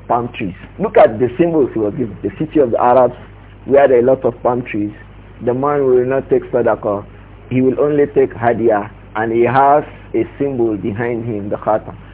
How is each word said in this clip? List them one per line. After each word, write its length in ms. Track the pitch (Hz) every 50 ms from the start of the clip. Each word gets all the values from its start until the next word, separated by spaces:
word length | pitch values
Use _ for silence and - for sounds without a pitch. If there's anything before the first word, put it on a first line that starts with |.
| -
palm 220 | - 117 123 120 120 -
trees? 180 | - 113 90 87 - - - - -
Look 200 | 190 220 - -
at 200 | - - 110 107
the 100 | 127 117 - -
symbols 320 | 170 175 165 156 131 -
he 60 | - 113
was 160 | 107 104 101
given. 200 | - 123 104 90 -
The 80 | - 101 - -
city 220 | 156 151 - 156
of 120 | 135 120
the 100 | 107 -
Arabs, 340 | - 123 127 131 123 123 - - - - - - - - - - -
where 240 | 117 131 139 143 131
there 80 | 131
are 40 | 120
a 40 | 120
lot 180 | 127 131 127 -
of 80 | 120 117 -
palm 200 | - 117 123 123 127 -
trees. 220 | - 107 104 104 - - - - - - - - - - 113
The 80 | 120 120
man 320 | 127 135 147 147 143 139
will 180 | 131 127 123 123
not 240 | 127 135 135 127 -
take 160 | 135 127 123 -
sadaqah. 540 | - 120 113 117 110 107 - 107 101 101 101 - - - - - - - - -
He 120 | 123 127
will 180 | 127 131 120 -
only 240 | 143 147 151 143 143 143
take 260 | - 143 131 127 -
hadiyah, 560 | 110 117 120 120 107 113 113 107 101 104 104 - - - - -
and 160 | 107 113 113
he 120 | 113 117 120
has 380 | 120 123 139 139 139 143 151 - - - - - - -
a 140 | 113 113 113 - -
symbol 380 | 139 139 135 120 117 113 107
behind 480 | 98 90 110 98 110 120 120 120 110 117
him, 240 | 120 110 101 98 104
the 80 | 107
khatam. 400 | 110 - 110 107 110 - - - - - -